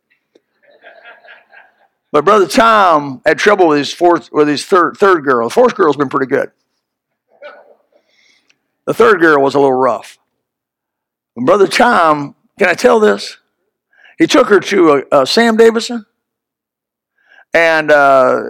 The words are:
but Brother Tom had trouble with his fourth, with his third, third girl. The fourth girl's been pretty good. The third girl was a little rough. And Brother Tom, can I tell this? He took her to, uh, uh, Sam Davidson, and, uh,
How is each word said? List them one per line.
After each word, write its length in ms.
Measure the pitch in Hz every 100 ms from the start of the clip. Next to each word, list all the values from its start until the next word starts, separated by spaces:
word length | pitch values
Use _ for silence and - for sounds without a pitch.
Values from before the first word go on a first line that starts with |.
| _ _ _ _ _ _ _ _ - - 233 - - - _ - _ _ _ _ _
but 140 | 147
Brother 220 | 160 214 175
Tom 760 | 262 226 220 180 151 143 127
had 120 | 151 160
trouble 300 | 208 202 165
with 120 | 147
his 140 | 127
fourth, 380 | - 175 170 -
with 160 | 147 147
his 180 | 143
third, 320 | - 185 156 -
third 260 | 196 170
girl. 260 | 139 120 113
The 40 |
fourth 220 | - 247
girl's 220 | - 160 139
been 120 | 135
pretty 180 | 139 127
good. 240 | 135 - _ _ _ _ _ _ _ _ _ 294 - _ _ _ _ _ _ _ _ _ _ _ _
The 80 | -
third 260 | 151 226 185
girl 240 | 165 143
was 120 | 135
a 40 | 139
little 140 | 139
rough. 440 | 127 131 104 - - _ _ _ _ _ _ _ _ _ _ _
And 100 | 117
Brother 220 | 131 202 185
Tom, 680 | - 240 214 160 147 143 - _ -
can 120 | 190
I 60 |
tell 240 | - 247 226
this? 380 | 208 202 - - _ _ _ _ _ _ _ -
He 80 |
took 220 | 165 294 226
her 120 | 190
to, 300 | - 196 160
uh, 100 | 139 -
uh, 140 | 143
Sam 320 | 131 226 233 220
Davidson, 480 | 226 220 220 240 - _ _ _ _ _ _ _ _ _ _ _ _ _ _
and, 380 | 165 165 160 151
uh, 500 | 147 139 135 127 123